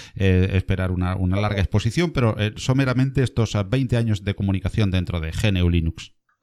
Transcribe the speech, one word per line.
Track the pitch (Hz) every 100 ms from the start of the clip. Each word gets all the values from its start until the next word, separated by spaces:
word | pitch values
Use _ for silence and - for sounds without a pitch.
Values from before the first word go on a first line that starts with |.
| - -
eh, | 98 92 95
esperar | 98 - 92 92
una, | 90 90 95
una | 92 95
larga | 104 101
exposición, | - 104 117 156 170
pero, | 143 117 -
eh, | 107 -
someramente | - 131 131 123 135 135
estos, | 123 - 110
eh, | 107 95
veinte | 131 131 120
años | 117 98
de | 98
comunicación | - 98 95 104 - 101
dentro | 92 87 87
de | 80
G | - 110
N | 92
U | 87
Linux. | 85 80 - - _ _ _